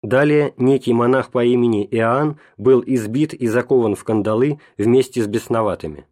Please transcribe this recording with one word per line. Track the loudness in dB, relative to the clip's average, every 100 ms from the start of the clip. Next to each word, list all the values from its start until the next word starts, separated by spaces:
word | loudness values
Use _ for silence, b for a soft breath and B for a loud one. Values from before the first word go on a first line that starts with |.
Далее | 0 0 2 2 0 0
некий | 0 2 0
монах | 0 2 0 0
по | -2
имени | 0 2 0 0 -2
Иоанн | -2 0 0 -2 -6 b b
был | 2 2
избит | 2 -4 -2 -2 -4
и | -2 -2
закован | -2 0 0 0
в | -2
кандалы | -2 -2 0 0 -2 -4 B B
вместе | 2 2 2 -4
с | -4
бесноватыми. | -4 -2 -2 -2 -4 -10 -14 -20